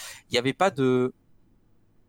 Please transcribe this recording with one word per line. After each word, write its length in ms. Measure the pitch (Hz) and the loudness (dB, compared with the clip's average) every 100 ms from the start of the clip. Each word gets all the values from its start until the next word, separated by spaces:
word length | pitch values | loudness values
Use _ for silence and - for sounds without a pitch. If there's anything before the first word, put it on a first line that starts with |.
| - - - | -16 -18 -4
il 60 | 120 | -2
y 20 | |
avait 160 | 127 | 0
pas 180 | 127 190 | 0 0
de, 420 | 139 131 127 127 - _ - _ _ _ _ _ _ | 2 2 2 0 -6 _ -20 _ _ _ _ _ _